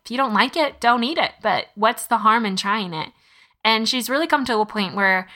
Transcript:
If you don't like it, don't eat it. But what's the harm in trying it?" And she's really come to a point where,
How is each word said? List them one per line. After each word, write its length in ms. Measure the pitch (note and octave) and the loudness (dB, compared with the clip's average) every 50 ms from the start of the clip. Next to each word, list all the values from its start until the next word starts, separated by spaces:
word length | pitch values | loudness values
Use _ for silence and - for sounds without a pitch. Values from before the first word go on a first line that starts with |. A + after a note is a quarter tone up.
| _ | _
If 60 | - | -8
you 80 | A3+ B3+ | -4 -2
don't 160 | C4+ B3+ G#3+ | -2 0 2
like 220 | G3 A3 C4+ - | 2 0 0 0
it, 240 | F4 D#4 C#4 - - | 0 -2 -2 -2 0
don't 240 | - A#3 A#3+ B3 A#3 | 2 2 2 2 0
eat 160 | B3+ E4 - | -2 -2 -2
it. 140 | A3 - - _ - | -2 -4 -4 _ -2
But 240 | G#3+ F3+ B2 - - _ | -2 -2 -2 -2 -6 _
what's 320 | G#3 G#3 A3 A#3+ - - - | 0 0 0 0 0 -2 -2
the 120 | A#3+ A3 | -2 2
harm 260 | G#3 G#3+ G#3+ A#3 A3+ | 4 4 4 4 2
in 100 | G3+ F#3+ | 0 -2
trying 380 | F#3 - G3+ G#3 A3 G3+ F3+ E3 | -2 -2 -2 -2 -2 -4 -4 -6
it?" 180 | D#3 D3+ - - _ _ _ _ _ _ _ _ _ - | -8 -8 -10 -12 _ _ _ _ _ _ _ _ _ 0
And 240 | G#3+ A3+ A3 A3+ A3 | 0 0 2 0 0
she's 220 | - B3+ A3+ A#3+ | -2 -2 -2 -2
really 160 | B3+ C#4+ E4 | -2 -2 0
come 200 | D#4+ D#4 D4 C4 | 2 0 0 0
to 140 | B3 A#3+ G#3+ | 0 0 0
a 60 | G#3+ | 0
point 300 | G#3 - G#3+ G3+ F3+ - | -2 -2 -4 -4 -4 -2
where, 340 | G3 G3 F#3+ F#3+ F#3 F#3 - - | 0 2 2 2 2 0 -4 -12